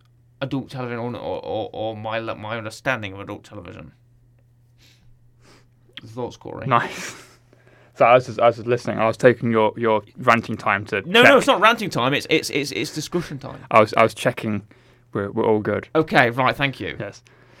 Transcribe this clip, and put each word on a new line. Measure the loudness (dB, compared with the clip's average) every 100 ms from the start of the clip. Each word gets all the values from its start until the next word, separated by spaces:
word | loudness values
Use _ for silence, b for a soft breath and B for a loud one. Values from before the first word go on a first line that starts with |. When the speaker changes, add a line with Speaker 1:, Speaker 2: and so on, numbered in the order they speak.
| _ _ _ -10
Speaker 1:
adult | -6 -6 -8
television | -10 -8 -8
or, | -8 -8
or, | -8 -8
or, | -6 -8 -8
or | -8 -8 -8
my, | -6 -6
my | -6 -8 -10 -10
understanding | -10 -8 -4 -4 -6
of | -12
adult | -12 -14
television. | -16 -18 -16 -18 -20 -20 _ _ _ _ _ _ _ _ b b b _ _ _ b b b _ _ -20 -16
Thoughts, | -10 -10 -12
Corey? | -14 -8 0
Speaker 2:
Nice. | 0 0 -8 -14 -14
<laughs> | -20 _ _ _ b b b 2
So |
I | 6
was | 6 4
just, | 2
I | 2
was | 2
just | -2
listening. | -4 -2 -2
I | -2
was | 4
taking | 4 4 2
your, | 2 2 0
your | 0 0 -2 -4
ranting | 2 2 0 -4
time | 0 -2 -2
to | -4 2
Speaker 1:
No, | 6
Speaker 2:
check. | 8
Speaker 1:
no, | 8
it's | 6
not | 4
ranting | 4 4 -2
time. | -2 0
It's, | 0 0
it's, | 0 0
it's, | -4 -4
it's | -6 -6
discussion | -8 -6 -6 -6 -10
time. | -12 -14 2
Speaker 2:
I | 4
was, | 6
I | 4
was | 2
checking | 2 -4 -2 -4 -4 -6 b b b b
we're, | -6 -4
we're | 0 2
all | 2
good. | 0 -4 -2
Speaker 1:
Okay, | -2 0 2 2
right. | 2 0 0
Thank | -4 -4
you. | -10 -10
Speaker 2:
Yes. | -12 -14 _ b b b